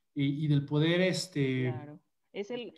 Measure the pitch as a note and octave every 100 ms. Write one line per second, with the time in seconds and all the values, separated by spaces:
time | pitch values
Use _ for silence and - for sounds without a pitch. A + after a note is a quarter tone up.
0 | _ C#3+ C#3 C#3+ D#3 C#3+ C#3+ D3 D#3+ F3
1 | F#3 C#3+ - D3 C3 C3 B2+ B2 D3 D3+
2 | _ _ _ F#3 G3+ A#3+ A3+